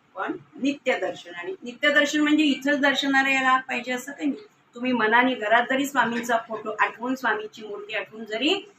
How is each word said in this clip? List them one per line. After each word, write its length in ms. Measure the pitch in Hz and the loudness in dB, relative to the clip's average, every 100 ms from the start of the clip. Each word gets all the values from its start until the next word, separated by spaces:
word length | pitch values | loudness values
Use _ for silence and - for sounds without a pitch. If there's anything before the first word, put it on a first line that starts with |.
| _ - | _ -10
पण 160 | - 370 - - | -8 -8 -12 -6
नित्यदर्शन, 720 | 262 277 254 240 185 156 170 175 | -4 -2 -2 -2 -4 -8 -12 -12
आणि 200 | 175 - | -10 -10
नित्यदर्शन 580 | 240 240 294 294 285 302 | -12 -2 2 4 2 2
म्हणजे 220 | 294 302 | 4 4
इथंच 360 | 302 247 285 285 | 4 2 0 2
दर्शनाला 500 | 277 262 277 269 269 | 2 2 2 2 2
यायला 280 | 269 262 254 | 2 4 2
पाहिजे 340 | - 247 247 | 0 -6 -4
असं 200 | 254 285 | -6 -6
काही 140 | 285 302 | -4 -4
नाही. 160 | - - _ _ 240 | -4 -8 _ _ -6
तुम्ही 160 | 254 | -2
मनाने 420 | 240 214 240 254 | 2 4 4 4
घरात 300 | 240 208 233 240 | 0 4 4 4
जरी 160 | 269 277 | 0 0
स्वामींचा 520 | 262 233 233 233 233 - | 0 0 0 0 -2 -2
फोटो 280 | 220 - - | -8 -6 -2
आठवून, 360 | 196 214 247 262 | -2 -2 -6 -2
स्वामींची 520 | 233 214 214 - 214 | -2 -2 -4 -12 -12
मूर्ती 280 | 202 208 214 | -12 -8 -8
आठवून 300 | 196 220 214 | -8 -12 -8
जरी 460 | 220 285 392 - | -4 0 -2 -4